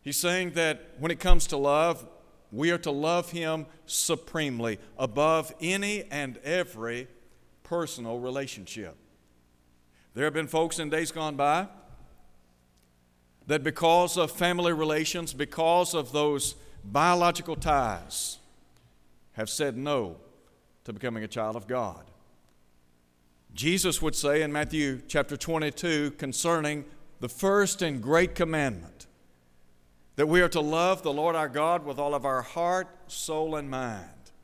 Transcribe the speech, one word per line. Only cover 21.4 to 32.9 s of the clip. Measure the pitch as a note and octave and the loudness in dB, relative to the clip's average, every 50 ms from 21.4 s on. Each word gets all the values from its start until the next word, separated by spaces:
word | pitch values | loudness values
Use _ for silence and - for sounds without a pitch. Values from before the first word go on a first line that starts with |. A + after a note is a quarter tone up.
| A2 G#2+ A2 | -4 -4 -4
of | A#2+ G2 | -6 -6
God. | G2+ B2+ B2+ A2+ F#2+ E2+ - - - - _ _ _ _ _ _ _ _ _ _ _ _ _ _ _ _ _ _ _ _ _ _ _ _ _ _ _ - | -4 -4 -4 -4 -4 -6 -10 -18 -20 -20 _ _ _ _ _ _ _ _ _ _ _ _ _ _ _ _ _ _ _ _ _ _ _ _ _ _ _ -8
Jesus | - C3 D#3 F3+ F#3+ F3 F3+ - - | -2 2 2 2 2 2 0 0 0
would | D#3+ D#3 - | 0 0 0
say | - - C#3+ D3 D#3 | 0 0 2 2 2
in | D#3 D3 | 2 0
Matthew | D3 D3+ D3+ - D#3 D#3 D3 C#3 C3 B2 - | -2 -4 -4 -2 -2 -2 -2 -2 -2 -6 -8
chapter | - - D3+ C#3 - D3 | -2 0 0 0 0 -4
twenty-two | C3+ - E3 E3 D#3+ D#3 D3+ C#3+ - - F3 D#3+ D3 D3 C#3+ | -8 -4 -4 -2 -2 -2 -2 -4 -4 -2 0 0 0 0 -2
concerning | C#3+ - D#3 C3+ B2 - - E3+ E3+ D#3+ D3+ D3 D3+ D3 C#3 - - - - - - - | -4 -6 -8 -6 -4 -2 0 2 2 2 0 -2 -4 -4 -8 -12 -18 -20 -20 -20 -12 -10
the | - - | -10 -10
first | - - G3 F#3+ G3 G3+ G3 F#3+ - - | -6 0 2 4 4 4 4 2 0 -2
and | F3+ D#3+ C#3+ B2+ | -2 -2 -2 -2
great | G#2+ B2+ D#3 E3 F3+ F3 - | 0 4 4 4 4 4 2
commandment, | - F3 D#3+ D#3+ D3+ D3 C3 G#2+ F2 E2 - - - - - _ _ _ _ _ _ _ _ _ - - - - _ _ _ _ _ - - _ | -2 -2 0 2 0 0 0 -2 -6 -12 -16 -20 -20 -20 -20 _ _ _ _ _ _ _ _ _ -20 -20 -20 -20 _ _ _ _ _ -20 -14 _
that | - D3 | 0 2
we | D#3 E3 F3+ | 4 6 6
are | F3+ E3 | 6 4
to | - E3+ | 2 0
love | D3 D3+ D#3 E3 F3 F#3 F#3+ F#3 - | 0 2 2 2 2 2 2 0 0
the | D#3 C#3 | -2 -2
Lord | D3 D#3 E3+ E3 | 2 0 2 2
our | D#3+ D#3 D3 | 0 -2 -2
God | B2 D3 D3+ E3 F3 F3 D3+ | 0 0 2 2 2 0 -2
with | D3 C3+ C#3+ | -6 -4 -2
all | C#3+ C#3+ D3 | -2 0 0
of | C#3+ C3 | 0 0
our | C3+ C3 B2+ | 0 0 0
heart, | B2 - - E3+ E3+ F3 F3+ F#3 F3+ F3+ | -2 -4 -4 -2 0 0 0 0 -2 -6